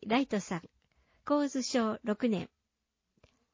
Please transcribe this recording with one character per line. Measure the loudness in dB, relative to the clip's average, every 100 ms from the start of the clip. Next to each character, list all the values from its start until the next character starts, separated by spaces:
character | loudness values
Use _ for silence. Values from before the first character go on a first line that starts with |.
| 2
ラ | 0
イ | 2
ト | -2
さ | -2 -6
ん。 | -8 _ _ _ _ _ 0
構 | 2 2
図 | -2
症 | 0 2 0 0
六 | -2 0 0
年。 | 0 -4 _ _ _ _ _ _ _ _ _ _